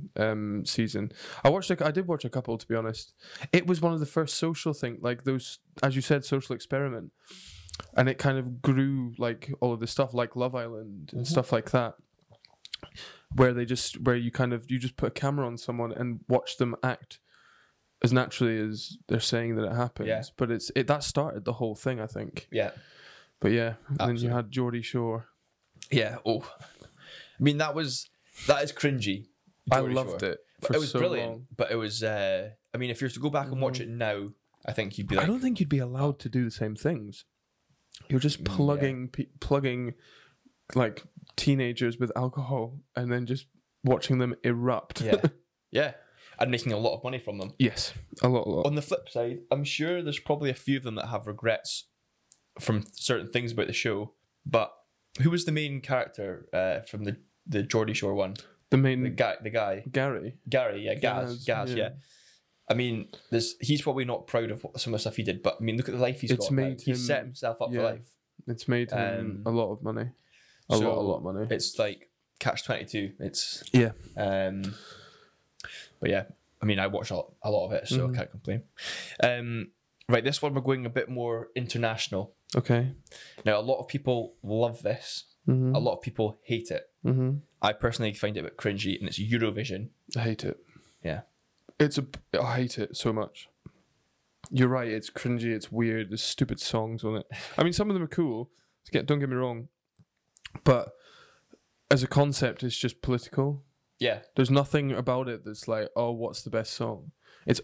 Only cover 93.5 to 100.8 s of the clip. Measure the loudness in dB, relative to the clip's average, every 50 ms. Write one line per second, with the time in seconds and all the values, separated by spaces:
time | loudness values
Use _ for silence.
93.5 | _ _ -20 -20 _ _ _ _ _ _ _ _ _ _ _ _ _ _ -10 -2
94.5 | 4 4 4 6 4 2 0 -2 -2 -4 -6 -8 -8 -4 -2 -2 0 0 0 -2
95.5 | -2 -4 -6 -4 0 0 2 2 2 0 -2 -4 -6 -4 -4 -2 0 0 0 0
96.5 | -2 -4 -4 -2 -2 -2 -2 -2 -4 -4 -2 -2 -2 -4 -6 -8 -12 -14 -14 -4
97.5 | 2 4 4 4 4 2 2 2 2 0 0 -2 0 0 0 2 0 -2 -6 -8
98.5 | _ _ _ _ _ _ -8 -2 -2 0 2 2 2 2 2 0 0 0 -2 -2
99.5 | -2 -6 -10 -14 _ _ _ _ _ _ -20 _ _ _ _ _ -20 -20 -20 -18
100.5 | -8 0 4 6 6 6